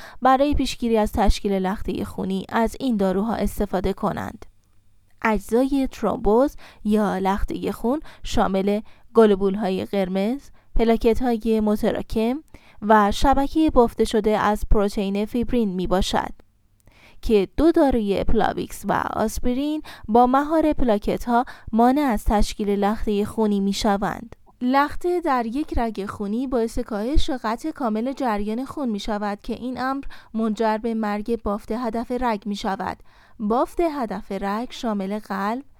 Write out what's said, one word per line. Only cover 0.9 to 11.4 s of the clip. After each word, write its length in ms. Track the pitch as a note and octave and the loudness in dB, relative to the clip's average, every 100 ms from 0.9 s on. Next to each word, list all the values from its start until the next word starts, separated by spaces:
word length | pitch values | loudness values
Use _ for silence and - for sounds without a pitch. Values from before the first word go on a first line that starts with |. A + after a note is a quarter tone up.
| A3 | 2
از 140 | G#3+ | 2
تشکیل 400 | - G3+ - G3+ | 2 2 2 2
لختهٔ 520 | G3 F#3 F#3+ - - | 0 -2 -4 -4 -6
خونی 420 | G3+ - F#3+ F#3+ - | -6 -6 -4 -4 -4
از 260 | A3+ A3+ - | -2 -2 -2
این 180 | C4 G#3+ | -2 0
داروها 380 | F#3+ F#3 A3+ G3 | 2 0 -2 -2
استفاده 580 | G3+ - G#3 F#3 F#3+ | -2 -2 -2 -2 -2
کنند. 520 | G3 G3+ - F#2+ - - - _ _ _ _ _ - | -2 -4 -4 -8 -12 -18 -20 _ _ _ _ _ -6
اجزای 680 | A3+ G#3 - A3+ C4 C#4 C4 | -2 -2 0 0 2 0 -2
ترومبوز 640 | - G#3 C4+ G3 A3+ D4 - - - | -2 -4 0 2 4 2 -2 -20 -8
یا 340 | G#3 G#3+ G3+ F#3 | 0 2 2 0
لختهٔ 540 | F#3+ G3+ - F#3 F#3+ | 0 0 -2 -4 -6
خون 280 | G3+ A3+ D4+ - - | -4 -2 -4 -6 -12
شامل 580 | - - F#3+ F#3+ G3 G#3 - - - | -2 0 2 2 0 -2 -4 -18 -2
گلبول‌های 720 | A#3 G#3+ G3 G3 G3 G3 F#3+ G#3+ | 6 6 6 0 0 -2 -4 -4
قرمز، 640 | G3+ F#3 F#3+ G3+ C#4 - - - - | -2 -2 -2 -2 -4 -10 -20 -2 2
پلاکت‌های 840 | A3+ A3+ A3+ A3 B3+ A#3 | 4 4 2 2 0 0